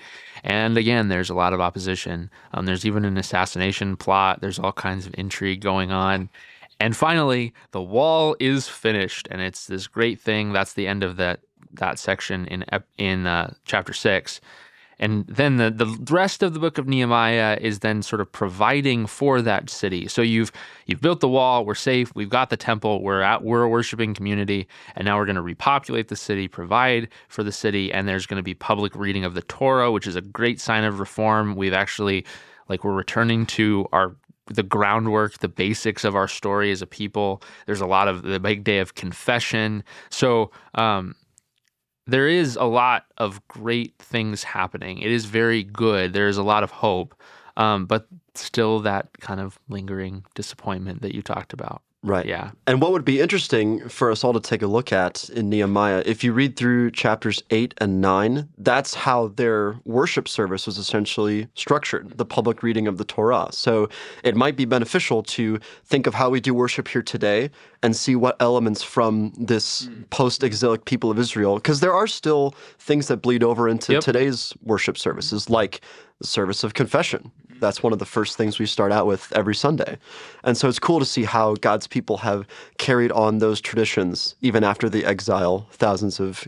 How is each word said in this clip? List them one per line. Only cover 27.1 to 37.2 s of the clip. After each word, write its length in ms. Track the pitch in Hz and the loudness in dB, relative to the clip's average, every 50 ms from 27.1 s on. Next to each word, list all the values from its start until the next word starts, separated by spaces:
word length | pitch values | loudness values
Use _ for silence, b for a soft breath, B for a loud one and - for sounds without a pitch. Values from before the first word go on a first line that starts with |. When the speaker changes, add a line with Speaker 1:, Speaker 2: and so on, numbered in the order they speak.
| B B B B | B B B B
Speaker 1:
for 160 | - - 107 | -8 -6 -6
the 80 | 104 | -4
city, 420 | 101 - - 110 101 101 95 95 92 | -4 -4 -2 -2 0 -2 -2 -2 -2
and 140 | 95 95 101 | -4 -2 -2
there's 180 | 95 95 90 | -2 -2 -4
gonna 160 | - 104 98 | -4 -6 -6
be 140 | 90 95 92 | -6 -6 -8
public 400 | - - - 110 101 104 98 - | -6 -2 -2 0 0 -2 -4 -4
reading 280 | 101 101 98 98 98 92 | -4 -4 -4 -2 -2 -4
of 120 | 90 87 | -4 -4
the 80 | 92 - | -6 -10
Torah, 480 | - - - 135 135 131 127 123 120 | -10 -6 -2 0 2 2 2 2 2
which 160 | 113 101 - 104 | 0 0 -2 -4
is 80 | 87 | -6
a 60 | 90 | -6
great 380 | 92 101 101 - 113 120 120 - | -6 -8 -6 -2 -2 -2 -2 -2
sign 240 | - - 113 110 107 | -2 0 0 2 2
of 160 | 107 101 98 | 0 -2 -4
reform. 560 | 98 - - - 110 107 110 110 107 104 104 | -6 -8 -4 -2 0 2 2 2 2 0 -2
We've 180 | 95 98 95 92 | -2 -2 0 2
actually, 520 | 95 98 98 - - 104 101 98 95 90 B B B B B B B B B | 0 0 -2 -4 -4 -2 0 0 -2 -4 B B B B B B B B B
like, 160 | 98 90 - | -6 -4 -2
we're 100 | 101 98 | -2 -2
returning 520 | 95 92 - - 113 117 117 117 113 113 - | -2 -4 -2 0 0 2 2 2 0 0 -2
to 400 | - - 110 107 107 98 98 - - | 0 0 2 2 2 0 0 2 2
our, 220 | 90 95 92 - - _ _ - _ _ - | 2 2 2 -2 -8 _ _ -20 _ _ -8
the 160 | 104 110 101 | -4 -4 -2
groundwork, 720 | 95 - 104 104 101 104 113 113 110 107 107 107 104 - - | 0 0 2 2 4 2 2 2 2 2 2 2 0 -2 -4
the 80 | - 98 | -8 -6
basics 580 | - - 92 98 110 - - 113 104 - - | -2 -2 0 0 0 -2 -2 -4 -2 -2 -2
of 100 | 107 98 | 0 0
our 120 | 101 95 95 | 0 0 -2
story 440 | - - - 104 98 101 104 101 | -2 -6 -4 -2 0 0 0 0
as 100 | 98 92 | 0 -2
a 60 | 95 - | -6 -10
people. 560 | - - 107 101 - 107 | -10 -10 -10 -6 -4 -2